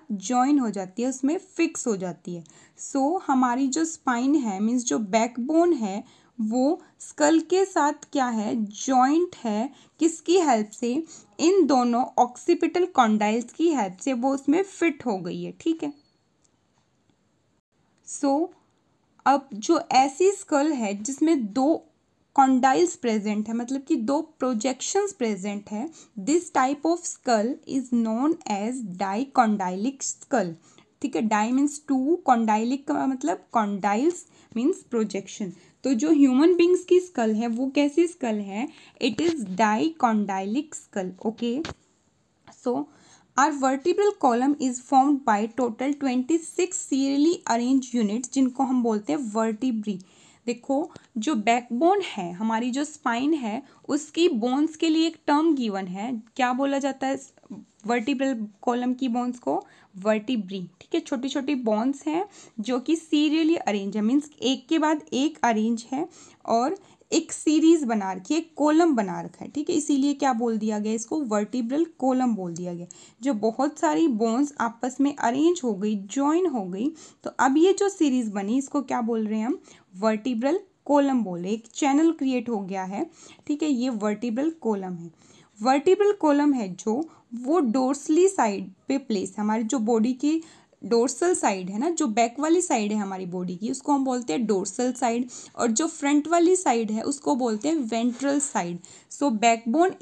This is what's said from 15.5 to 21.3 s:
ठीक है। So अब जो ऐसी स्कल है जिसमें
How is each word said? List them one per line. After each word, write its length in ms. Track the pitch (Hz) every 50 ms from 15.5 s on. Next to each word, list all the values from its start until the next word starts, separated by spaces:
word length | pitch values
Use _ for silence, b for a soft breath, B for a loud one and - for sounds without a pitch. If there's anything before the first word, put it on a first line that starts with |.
| 180 -
ठीक 220 | - 330 320 320 -
है। 100 | 285 294 _ _ _ _ _ _ _ _ _ _ _ _ _ _ _ _ _ _ _ _ _ _ _ _ _ _ _ _ _ _ _ _ _ _ _ _ _ _ _ _ _ _ -
So 400 | - - - 277 269 294 339 381 - _ _ _ _ _ _ _ _ _ _ _ _ _ -
अब 220 | 254 277 285 277 - 208
जो 260 | 196 214 - 339 294 - - -
ऐसी 380 | 254 269 285 285 - 370 392
स्कल 420 | 403 - - - 302 277 285 320 302
है 220 | 247 220 196 208 202 214
जिसमें 500 | 269 269 - 311 320